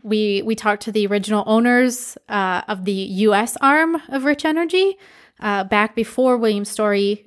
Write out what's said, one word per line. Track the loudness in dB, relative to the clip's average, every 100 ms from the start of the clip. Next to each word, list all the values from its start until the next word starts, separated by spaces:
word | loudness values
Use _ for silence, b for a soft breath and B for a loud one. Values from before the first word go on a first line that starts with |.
we, | -4 0 0 0
we | -2
talked | -4 -6 -10
to | -6
the | -4 -2
original | -2 -2 -2 0
owners, | 2 4 2 2 -2 -10 -14 -8
uh, | -4 -2 -4 -4
of | -6
the | -4
U | -4 -4 0 2
S | 4 0 0
arm | 2 4 2 -2 -4
of | -2
Rich | 0 0
Energy, | 0 0 0 2 2 -2 B B B _
uh, | -4 -2
back | 0 2 2
before | 0 -2 2 2 4
William | 2 0
Storey, | -4 -2 0 2 0 -2